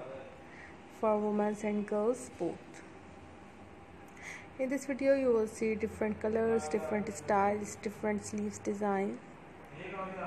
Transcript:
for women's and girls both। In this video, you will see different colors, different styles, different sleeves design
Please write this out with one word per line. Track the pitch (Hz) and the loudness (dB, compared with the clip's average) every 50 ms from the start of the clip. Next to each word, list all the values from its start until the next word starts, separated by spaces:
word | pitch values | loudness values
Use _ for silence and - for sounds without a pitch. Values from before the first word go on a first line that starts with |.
| - - - 135 - - - - - - - - - - - - - - - - | -8 -10 -10 -10 -12 -14 -16 -16 -18 -18 -16 -16 -16 -16 -16 -18 -18 -18 -6 0
for | - 220 214 208 | 4 4 4 4
women's | 208 214 208 208 208 208 214 208 - | 4 2 2 4 2 2 2 0 0
and | 214 208 208 202 | 0 2 2 0
girls | 208 214 208 208 226 254 - - - - - | 2 2 2 4 4 2 0 -4 -10 -6 -4
both। | 180 165 - - - - - - - - - - - - - - - - - - - - - - - - - - - - - - - - - - - - - - - - - - | -2 -2 -2 -4 -10 -14 -16 -16 -16 -16 -16 -16 -18 -18 -18 -18 -18 -18 -18 -18 -18 -18 -18 -18 -18 -18 -18 -18 -18 -18 -18 -18 -18 -18 -16 -16 -14 -14 -12 -12 -14 -14 -4 -2
In | 262 254 | 0 0
this | 269 269 262 | 0 0 0
video, | - 277 240 277 269 277 | 0 0 4 6 8 8
you | 277 269 254 | 8 8 6
will | 240 226 220 | 6 6 6
see | 214 - - 226 220 220 | 2 0 0 2 2 2
different | 208 220 214 - - 220 214 208 - - | 2 0 -2 0 0 0 0 0 0 0
colors, | 214 214 226 226 226 226 226 220 - | 2 2 4 4 4 4 4 2 2
different | - 214 208 - 214 208 202 214 202 | 0 0 0 0 0 0 0 -2 -4
styles, | - - - 214 196 196 202 208 208 208 202 - - - | -4 0 4 4 6 6 6 4 2 -2 -4 -8 -6 -6
different | 220 202 - - 214 208 208 202 | -6 -4 -2 0 0 0 0 -2
sleeves | - - 208 208 208 202 - | -4 -4 -4 -4 -4 -4 -4
design | - 214 208 202 208 208 196 190 196 208 233 247 - - - - - - - - - - - - 185 190 196 190 190 190 190 190 - | -4 -4 -2 0 2 2 2 2 2 0 -2 -6 -10 -14 -18 -18 -18 -18 -18 -18 -16 -16 -14 -12 -10 -8 -6 -6 -6 -6 -6 -4 -4